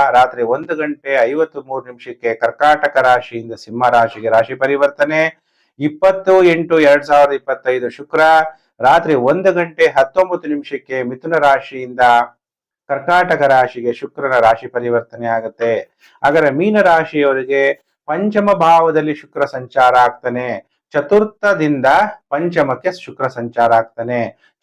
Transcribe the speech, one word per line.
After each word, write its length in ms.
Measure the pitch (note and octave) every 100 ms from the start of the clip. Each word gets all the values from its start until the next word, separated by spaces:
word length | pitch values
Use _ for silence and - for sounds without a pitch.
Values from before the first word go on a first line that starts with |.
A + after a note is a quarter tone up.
| C#3
ರಾತ್ರಿ 320 | B2 B2+ B2
ಒಂದು 320 | A#2 C3+ E3 D#3
ಗಂಟೆ 340 | D3 C#3+ C#3
ಐವತ್ಮೂರು 760 | C3+ A#2 D3 D#3 C#3+ C3 C3 B2
ನಿಮಿಷಕ್ಕೆ 480 | A#2+ B2+ A#2 A#2
ಕರ್ಕಾಟಕ 640 | A2+ A#2 - D3 D3 D3 C3+
ರಾಶಿಯಿಂದ 540 | B2+ B2 - A#2 A2+
ಸಿಂಹ 360 | G#2+ - A#2 B2
ರಾಶಿಗೆ 400 | A#2+ A2+ G#2+ A2
ರಾಶಿ 260 | A2+ A2+ B2+
ಪರಿವರ್ತನೆ. 640 | C3+ C#3 C#3+ D3 D3 D#3 D#3+ - _ _ _ -
ಇಪ್ಪತ್ತು 640 | D3 D3+ F#3+ F#3+ F#3+ F#3+
ಎಂಟು 360 | F3+ E3 D#3+ D#3+
ಎರಡ್ 260 | D3 C#3+ C#3+
ಸಾವಿರದ 280 | D3 C#3+
ಇಪ್ಪತ್ತೈದು 560 | C#3 - C3 C3 B2+ A#2+
ಶುಕ್ರ 300 | - C#3+ D#3 D#3+ D#3+ D#3 - _ -
ರಾತ್ರಿ 340 | B2+ E3 E3 C3+
ಒಂದು 380 | B2 F3 F#3+
ಗಂಟೆ 340 | F3 E3+ D#3+ D#3+
ಹತ್ತೊಂಬತ್ತು 600 | C#3 - F#3 F#3 F3 D#3
ನಿಮಿಷಕ್ಕೆ 540 | D3 C#3 C#3 - C3
ಮಿಥುನ 300 | B2 B2+ D#3+
ರಾಶಿಯಿಂದ 640 | D#3+ C#3+ C3+ - C3 B2 B2+ B2 A#2+ A#2+ _ _ _ _ _ -
ಕರ್ಕಾಟಕ 540 | C#3 F3 F3+ F3+ D#3
ರಾಶಿಗೆ 520 | C#3+ C3 B2+ B2 A#2+
ಶುಕ್ರನ 460 | A#2 C3+ - C#3 B2
ರಾಶಿ 280 | A2+ A2+ B2
ಪರಿವರ್ತನೆ 600 | B2 A#2+ A#2 A2+ A2+ A#2
ಆಗುತ್ತೆ. 460 | A2+ A2 - A#2 A2 - _ _ _
ಹಾಗಾದ್ರೆ 280 | C3+ D#3+ D3+
ಮೀನ 300 | C#3 G3+ G#3+
ರಾಶಿಯವರಿಗೆ 1120 | F#3 E3 D#3 D#3 C#3+ C3 C3 C#3 C#3 C#3 _ _ -
ಪಂಚಮ 460 | E3 G#3 G#3 G#3
ಭಾವದಲ್ಲಿ 600 | F#3 E3 E3 E3 D#3 D3+
ಶುಕ್ರ 320 | D3 - A#2 A#2
ಸಂಚಾರ 500 | C3 B2 C3+ B2+ B2
ಆಗ್ತಾನೆ, 520 | A#2+ - B2+ B2 B2 G2+ - _ _
ಚತುರ್ಥದಿಂದ 920 | D3 C#3+ G#3 G#3+ - G#3 F3 D3+ C#3 C3 E3 G#3 - -
ಪಂಚಮಕ್ಕೆ 600 | C#3+ F3 E3+ C3+ B2+ -
ಶುಕ್ರ 360 | - - B2+ C3
ಸಂಚಾರ 460 | B2 A#2+ A#2+ A#2
ಆಗ್ತಾನೆ. 760 | A2+ A2+ - A#2 A#2+ A2 - _ _